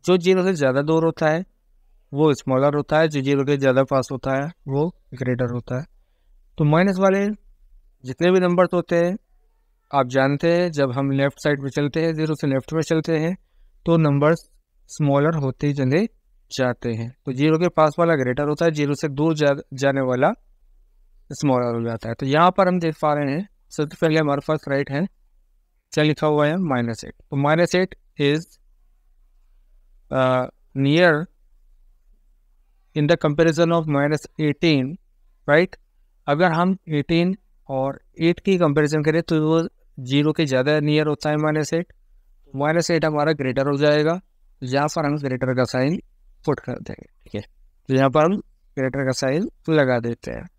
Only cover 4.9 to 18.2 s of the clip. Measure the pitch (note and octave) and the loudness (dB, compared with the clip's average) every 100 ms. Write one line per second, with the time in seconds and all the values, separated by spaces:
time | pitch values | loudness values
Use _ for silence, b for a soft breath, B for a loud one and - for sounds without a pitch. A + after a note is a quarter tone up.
4.9 | - _ B2+ B2+ B2 B2 A#2+ - B2+ D3+ | -6 _ -6 -4 -2 -2 -6 -8 -10 -10
5.9 | _ _ _ _ _ _ - D3+ D#3 F#3+ | _ _ _ _ _ _ -2 2 4 2
6.9 | F#3 G3 F#3+ G3+ G#3+ - _ _ - _ | 2 2 2 -2 -6 -16 _ _ -20 _
7.9 | _ B2+ B2+ F3 F#3 F3+ F3 F3+ F3 E3+ | _ -14 0 2 4 2 2 2 0 0
8.9 | E3+ F3 G3 _ _ _ _ _ _ _ | 0 0 -4 _ _ _ _ _ _ _
9.9 | C#3 B2+ C3+ C3+ C#3+ E3+ E3+ F3 D3 C3+ | -2 0 2 2 2 2 2 0 0 -2
10.9 | B2 C#3 C#3 C#3 - D#3 C#3+ C#3 D3 C#3+ | 0 -2 0 0 0 -2 -2 -2 -2 -2
11.9 | D#3+ E3 D#3 D#3 D3+ D3 C3+ - D#3+ D3+ | -2 -2 -2 -4 -2 -2 -2 -2 -4 0
12.9 | D#3+ D#3 D#3+ D#3+ F#3+ _ _ _ _ - | -2 0 -2 -2 -6 _ _ _ _ 0
13.9 | E3 D3+ C#3 D3 E3 _ _ _ _ _ | 2 4 4 2 2 _ _ _ _ _
14.9 | - D3 C#3 D3 E3 C3+ - D3 C#3+ C3 | -2 0 2 2 0 -4 -2 -4 0 0
15.9 | D3+ A3+ _ _ _ _ - B2+ A#2+ A#2+ | 0 0 _ _ _ _ -4 -4 -2 -6
16.9 | A2+ A#2 - - B2+ D3+ D#3 F3 - D#3 | -6 -8 -10 -10 0 2 2 0 2 0
17.9 | D3 E3+ D#3 | 2 0 2